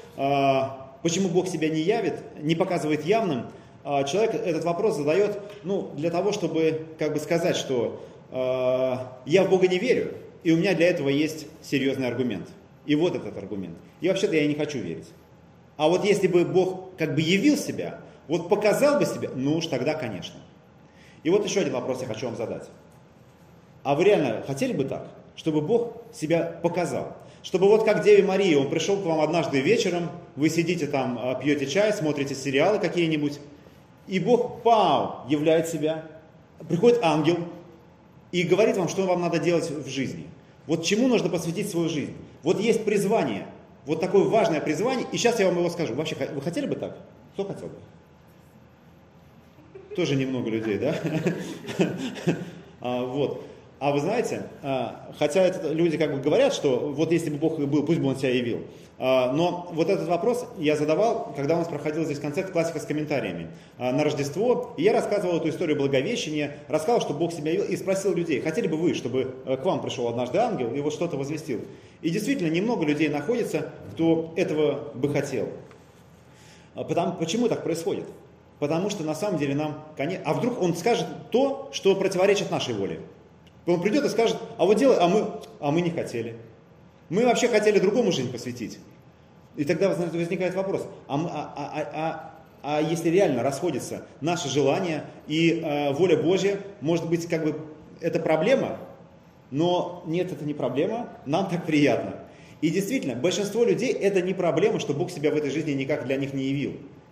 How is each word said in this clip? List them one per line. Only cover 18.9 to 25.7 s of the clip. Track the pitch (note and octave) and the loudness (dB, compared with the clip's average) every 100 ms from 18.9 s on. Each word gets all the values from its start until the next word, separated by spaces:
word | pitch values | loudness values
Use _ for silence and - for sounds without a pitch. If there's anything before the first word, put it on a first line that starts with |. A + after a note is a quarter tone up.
| B3 | 4
бы | E3+ | 0
себя, | A#2 A#2 | -2 -6
ну | C3 C#3 D#3+ | -2 0 0
уж | - | 0
тогда, | B2+ B2+ D3+ | -2 0 -2
конечно. | A#2 F#2 - - - - - - - - - - | -6 -8 -12 -16 -20 -20 -20 -20 -20 -20 -20 -6
И | D#3 | 0
вот | G#3 | 2
ещё | F#3+ - | 2 0
один | C#3 | 0
вопрос | B2+ B2+ B2+ | -2 -4 -6
я | B2+ | -6
хочу | A2 B2 | -6 -6
вам | A2 | -6
задать. | G#2 D#2+ - - - - - - - - - - - - | -6 -8 -12 -20 -20 -20 -20 -20 -20 -20 -20 -20 -20 -10
А | C3 C#3+ | -2 4
вы | |
реально | F#3+ F#3+ C3+ G#2+ - | 4 4 2 -2 -4
хотели | C3+ B3+ | -2 -2
бы | E3+ | -2
так, | - E2 - - - - | -2 -4 -10 -18 -20 -6
чтобы | E3 D3+ | 0 0
Бог | D3+ | 2